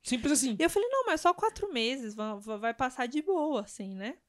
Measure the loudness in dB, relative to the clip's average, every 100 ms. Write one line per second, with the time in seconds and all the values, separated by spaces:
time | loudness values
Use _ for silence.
0 | -4 0 2 2 2 4 2 4 2 2
1 | 2 4 4 4 0 -2 -4 0 0 0
2 | -6 -6 -6 -6 -6 -4 -2 -2 -2 -2
3 | -4 -2 0 2 2 0 -2 -8 -10 -8
4 | -8 -10